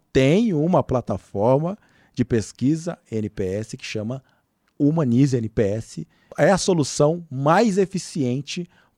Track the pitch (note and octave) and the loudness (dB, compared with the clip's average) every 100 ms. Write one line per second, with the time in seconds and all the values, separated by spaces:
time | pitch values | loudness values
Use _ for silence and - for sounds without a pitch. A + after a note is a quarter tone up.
0 | _ C#3 C3 F3+ A#3 D#3 D#3+ E3+ - B2+ | _ 2 4 4 2 0 2 2 2 -2
1 | - G2 - G2 A2 C3+ E3 G#3 _ _ | -2 -8 -6 -2 2 2 0 -8 _ _
2 | _ - A#2+ A#2 F#2+ - B2+ D#3+ E3+ - | _ -6 -2 -2 -2 -2 0 0 -4 -12
3 | - A2 G#2+ - F#2+ G2 A2 C3 - A2 | -8 -6 -6 -6 -6 -4 -8 -12 -10 -8
4 | G#2+ C3+ - _ _ _ _ - C#3+ E3 | -8 -10 -14 _ _ _ _ -2 0 2
5 | C3+ A#2 C#3+ B2 A2 - G2+ G#2+ - - | 2 4 4 2 -2 -2 0 -2 -8 -14
6 | D#3+ _ - - D3+ F#3+ - F3 C3+ - | -16 _ -12 0 2 2 2 0 0 0
7 | D3 F3 E3+ B2+ C#3 F3 A#3 F#3+ F#3 F3 | 0 0 -6 -4 2 4 2 2 -2 -4
8 | - F3 B2+ B2+ C3+ - E3+ _ _ | -8 -4 -2 -4 -6 -10 -10 _ _